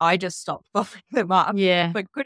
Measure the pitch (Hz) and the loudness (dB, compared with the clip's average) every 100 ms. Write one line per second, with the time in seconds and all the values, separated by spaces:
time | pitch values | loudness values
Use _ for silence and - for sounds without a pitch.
0 | 165 180 185 - - 147 - 202 208 - | 0 2 -2 -8 -8 -10 -4 -4 -4 -10
1 | _ 277 175 185 - 196 190 175 170 196 | _ -2 2 2 2 2 2 2 0 -2
2 | 190 - | -6 -8